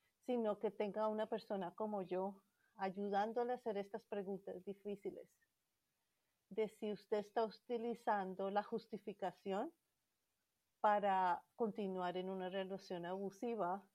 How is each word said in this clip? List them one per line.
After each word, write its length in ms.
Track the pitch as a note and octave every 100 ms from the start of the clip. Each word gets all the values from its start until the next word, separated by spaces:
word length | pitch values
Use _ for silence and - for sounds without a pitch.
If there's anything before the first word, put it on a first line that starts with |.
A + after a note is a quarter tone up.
| _ _ -
sino 340 | B3 A3 G#3
que 120 | A3
tenga 360 | G#3 G#3+ F#3+ G#3+
una 200 | G#3+ G#3+
persona 440 | A3 - G3+ F3+ -
como 260 | G#3+ G#3
yo 400 | F3 F3+ G3 G3 _ _ _ -
ayudándole 800 | G3 F#3+ G3+ G3 G#3+ A3+ A#3+
a 20 | B3
hacer 220 | A#3 G3+
estas 260 | G3+ A3 -
preguntas 600 | G3+ F#3+ G3 F#3+ F3+ F#3+
difíciles, 640 | G3 G#3 G3+ F#3+ - - _ _ _ _ _ _ _ _ _ _ _ -
de 180 | G3 G#3+
si 240 | - G#3+
usted 260 | G3+ - G#3+
está 280 | G3+ - A3
utilizando 1040 | - - A#3+ A#3 G#3+ - G#3 F#3 F#3 G3
la 140 | G3+
justificación 1080 | G#3 A3+ - G#3 - F#3+ F#3 - G3+ F#3+ D4+ - _ _ _ _ _ _ _ _ _ _
para 600 | G#3+ G#3 G3+ F#3+ F#3 E3+ - -
continuar 640 | A3+ F#3+ G3 F#3 F3+ F3+
en 120 | F#3
una 200 | F#3+ F3+
relación 560 | F#3+ F#3+ F#3+ - F3 E3+
abusiva 760 | F#3+ G3 G3 A#3+ A3 F3 G3 -